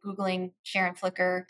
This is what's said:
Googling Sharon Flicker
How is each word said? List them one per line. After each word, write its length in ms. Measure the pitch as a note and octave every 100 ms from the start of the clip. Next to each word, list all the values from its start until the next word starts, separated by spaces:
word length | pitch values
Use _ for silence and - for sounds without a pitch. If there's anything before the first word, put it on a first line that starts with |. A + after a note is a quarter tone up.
Googling 480 | G3+ F#3+ F#3+ F#3 F3+ _
Sharon 320 | - G3 F3+
Flicker 520 | F3+ F#3 F#3 F#3 F3+